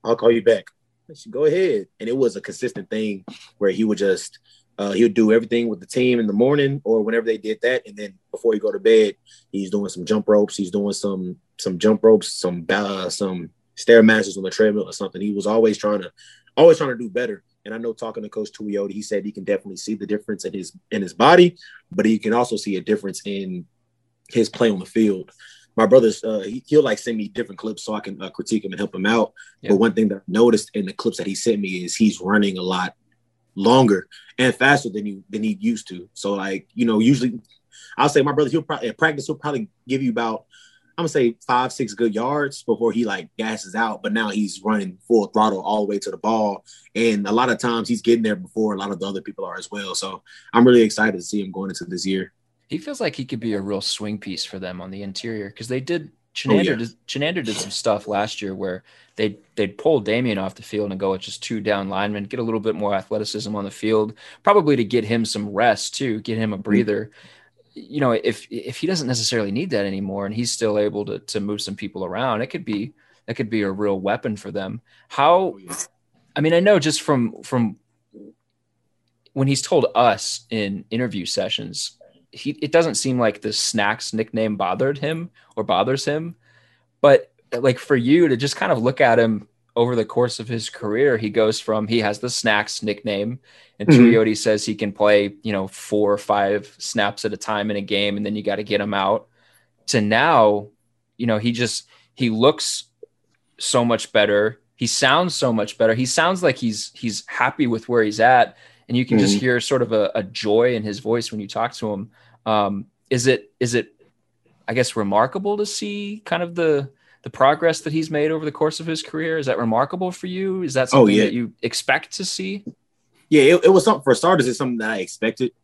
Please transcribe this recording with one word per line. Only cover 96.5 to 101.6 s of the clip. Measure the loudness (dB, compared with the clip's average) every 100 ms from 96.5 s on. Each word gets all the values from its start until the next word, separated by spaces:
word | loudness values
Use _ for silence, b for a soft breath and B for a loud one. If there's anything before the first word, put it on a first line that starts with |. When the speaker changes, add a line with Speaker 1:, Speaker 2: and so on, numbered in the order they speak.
| -2 -4 _
Speaker 2:
snaps | -6 -2 -2 -2
at | -8
a | -6
time | -6 -4 -2
in | -6
a |
game, | -2 -2 -2 -2
and |
then | -6
you | -4
gotta | -4 -6
get | -2 -4
him | 0
out, | 0 0 -2 _ _ _ _ _ _ -2
to | 0
now, | 2 2 4 6 4 2 -6 _ _ _ _
you | -6 -2
know, | 0
he | 0
just, | -2